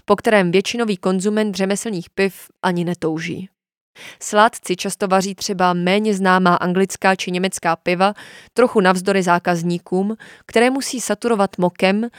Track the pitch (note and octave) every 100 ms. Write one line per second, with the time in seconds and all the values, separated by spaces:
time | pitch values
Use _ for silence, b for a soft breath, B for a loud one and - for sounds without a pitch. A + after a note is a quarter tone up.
0 | - G3+ - G#3+ F3+ F3+ G3 A#3+ A3+ F#3+
1 | - F#3 G3 G#3+ G#3+ F#3 F#3+ G3+ A#3 F#3+
2 | - - G3 - - _ F#3 F3 E3+ F3
3 | D#3+ D#3+ E3 E3+ F#3 _ _ _ _ -
4 | B B - G#3 A3 - - F#3 G3+ -
5 | G3+ F#3+ F#3+ F#3+ - F#3 F3+ F3 F3 G3
6 | G#3+ G3 F#3+ F#3 F#3 F3 F3+ F3+ F#3+ -
7 | G3 F#3+ - F3+ F#3+ - E3+ E3 - F3
8 | G3 G#3 B B B - A#3+ A3 F#3 F#3
9 | F#3+ G3 F3 F3 F#3 F3 E3+ F3 - F3+
10 | G3+ A3 B B - A#3 A#3+ C4+ - B3
11 | - G#3 A#3+ A3+ G3 - F3 - F#3+ G3+
12 | A#3